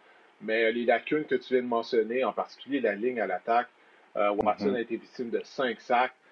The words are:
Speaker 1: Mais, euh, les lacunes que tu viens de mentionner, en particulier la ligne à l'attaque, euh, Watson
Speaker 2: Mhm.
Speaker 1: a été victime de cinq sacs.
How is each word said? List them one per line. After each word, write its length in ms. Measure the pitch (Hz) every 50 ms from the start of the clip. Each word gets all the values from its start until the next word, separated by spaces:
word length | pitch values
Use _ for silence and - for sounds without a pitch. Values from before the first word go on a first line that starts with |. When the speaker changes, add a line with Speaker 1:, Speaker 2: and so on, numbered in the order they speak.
| _ - - - _ _ _ _
Speaker 1:
Mais, 240 | 104 107 110 117 113
euh, 80 | 110
les 140 | 117 120 117
lacunes 400 | 123 117 113 - - 151 156 147
que 100 | - 135
tu 180 | 123 - - 131
viens 100 | 127 120
de 40 |
mentionner, 560 | 123 117 113 113 - 123 113 107 110 120 131 123
en 80 | 104
particulier 480 | - 98 90 - - - - 127 143 135
la 160 | 113 107 98
ligne 240 | 101 117 127 127 117
à 80 | 101
l'attaque, 400 | 95 90 90 - 117 117 120 120 - _ _ _ _ - _ _ _ -
euh, 140 | 107 101 104
Watson 360 | 104 104 104 104 101 95 101
Speaker 2:
Mhm. 80 | 135 127
Speaker 1:
a 40 | 117
été 160 | 113 117 117
victime 340 | 107 - - - - 123 117
de 120 | 107 98 -
cinq 380 | - - - 131 120 110 -
sacs. 320 | - - 123 120 127 127 - _ _ _